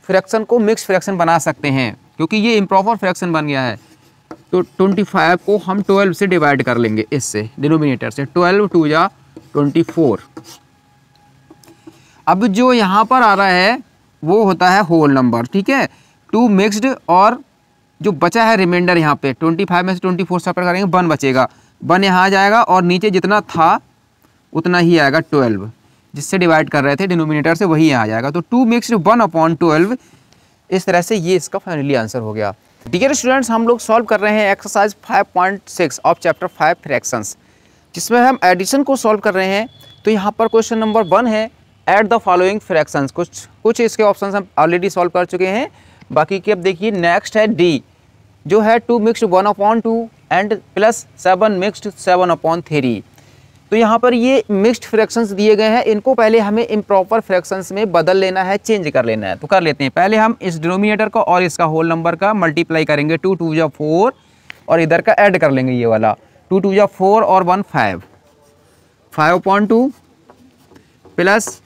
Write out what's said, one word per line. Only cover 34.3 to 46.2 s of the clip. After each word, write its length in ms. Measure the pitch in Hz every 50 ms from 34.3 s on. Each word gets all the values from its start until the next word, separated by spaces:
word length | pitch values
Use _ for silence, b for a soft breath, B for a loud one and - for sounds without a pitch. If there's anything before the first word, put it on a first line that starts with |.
हैं 180 | 214 214 214 196
एक्सरसाइज 420 | 196 196 - - - 220 202 214 202 _ -
फ़ाइव 200 | - 226 190 202 _ _
पॉइंट 260 | 180 180 185 202 190 _ -
सिक्स 320 | - - 175 139 - - -
of 120 | 147 170 _
chapter 300 | - 170 151 _ - -
five 240 | _ - 156 156 180 _
fractions, 540 | - 151 139 120 - - - 113 104 - - b b b b b b b b b b b -
जिसमें 260 | 170 - - 226 247
हम 180 | 240 262 262 - -
एडिशन 380 | 180 180 180 190 - - 277
को 140 | 285 277 269
सॉल्व 240 | 247 - 220 214 202
कर 140 | - 220 180
रहे 120 | 190 190 190
हैं। 200 | 196 202 226 269 - B B B B B _
तो 60 | 208
यहाँ 220 | 220 202 185 208 208 -
पर 100 | 226 220
क्वेश्चन 300 | - 226 220 - 233 226
नंबर 240 | 220 214 208 226 214
वन 200 | 160 180 208 247
है, 220 | 240 220 214 220 226 _ _ _ _ _ _ _
add 220 | - 180 202 220 190
the 120 | 233 220
following 400 | - 190 180 180 180 185 208 214
fractions। 500 | - - 185 156 151 - - 147 139 135
कुछ, 340 | - 170 175 - - - - _ _ _
कुछ 180 | _ 220 233 -
इसके 220 | 233 220 - -
ऑप्शंस 320 | 214 202 196 - 202 196 196
हम 120 | 202 185 - _ -
already 300 | 151 165 170 180 180 196
सॉल्व 200 | - 185 175 175
कर 140 | - 180 180
चुके 240 | 175 - 175 185 185
हैं, 200 | 196 226 285 - b b b b b b b _
बाकी 260 | - 156